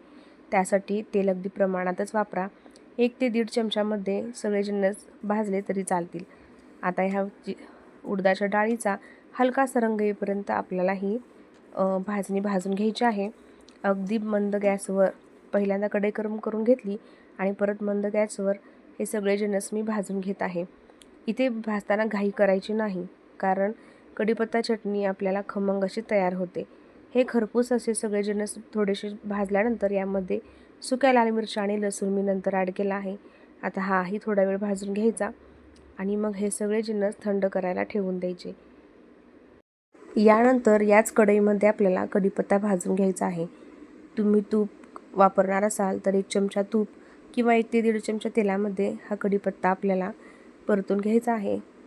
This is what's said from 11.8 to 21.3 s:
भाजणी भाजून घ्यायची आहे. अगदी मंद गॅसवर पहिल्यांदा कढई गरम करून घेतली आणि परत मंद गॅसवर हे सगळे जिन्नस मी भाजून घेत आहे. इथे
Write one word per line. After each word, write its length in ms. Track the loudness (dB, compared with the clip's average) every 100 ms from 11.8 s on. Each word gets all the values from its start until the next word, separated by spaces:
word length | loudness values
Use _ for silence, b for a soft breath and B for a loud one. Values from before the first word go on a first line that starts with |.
| 0 0 -2
भाजणी 340 | -4 -2 -2
भाजून 340 | 0 -2 0
घ्यायची 300 | 0 0 2
आहे. 260 | 0 0 -4 -8 B B B -4
अगदी 340 | -2 0 0 -2
मंद 380 | 0 0 0 0
गॅसवर 520 | 2 0 0 2 2 0 -14 -20 -4
पहिल्यांदा 360 | 0 0 0 0
कढई 220 | 0 0 -2
गरम 180 | -4 -6
करून 280 | -6 0
घेतली 320 | 2 2 0 -8 B B B -6
आणि 140 | -4
परत 300 | 0 -2 -2
मंद 240 | -4 -2 -2
गॅसवर 460 | 0 -2 -2 -2 -2 B B -16 -10
हे 80 | -6
सगळे 300 | -2 0 0
जिन्नस 340 | 0 -2 -4
मी 100 | -4
भाजून 380 | -4 -4 -4 -4
घेत 220 | -4 -4
आहे. 220 | -4 -4 -8 -12 -20 -20 -20 -10
इथे 220 | -6